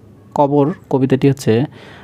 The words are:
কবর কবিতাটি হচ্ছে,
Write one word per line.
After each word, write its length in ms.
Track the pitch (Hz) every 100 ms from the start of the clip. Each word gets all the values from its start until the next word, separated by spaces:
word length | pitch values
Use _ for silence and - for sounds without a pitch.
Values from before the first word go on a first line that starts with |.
| - - - -
কবর 360 | 139 147 139 - -
কবিতাটি 400 | 135 131 131 139
হচ্ছে, 340 | 135 120 113 147 - - -